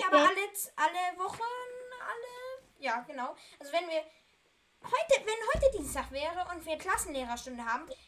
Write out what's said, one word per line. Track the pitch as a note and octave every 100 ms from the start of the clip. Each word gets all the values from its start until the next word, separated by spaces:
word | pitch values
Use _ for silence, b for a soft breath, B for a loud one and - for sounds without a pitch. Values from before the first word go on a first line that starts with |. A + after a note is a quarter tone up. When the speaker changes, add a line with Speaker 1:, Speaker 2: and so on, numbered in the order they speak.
| F#4
Speaker 1:
aber | -
Speaker 2:
Okay. | D4 F#4+
Speaker 1:
alle | G4+
z-, | - - -
alle | D#4 F4 F4+ F4+
Wochen, | F#4 - A4+ B4 B4 B4 B4 B4+
alle, | - A#4+ B4 B4 B4+ C5 - _
ja, | C4 A#3
genau. | A#3+ C4+ C4 D#4 B B
Also | C#4+
wenn | E4 F4
wir | D#4+ D#4 b b _ _ _ _ _
heute, | - C5+ E5 C#5 G#4+
wenn | A4+ A4+ D#5
heute | C#5 G#4
Dienstag | C#4 C#4 B3+
wäre | C4+ D4+ F4 F4+
und | F4 D#4+
wir | D#4
Klassenlehrerstunde | F#4+ A4 F#4 C#4 B3 A#3+ B3+ A#3+ A#3
haben, | A#3+ E4+ C5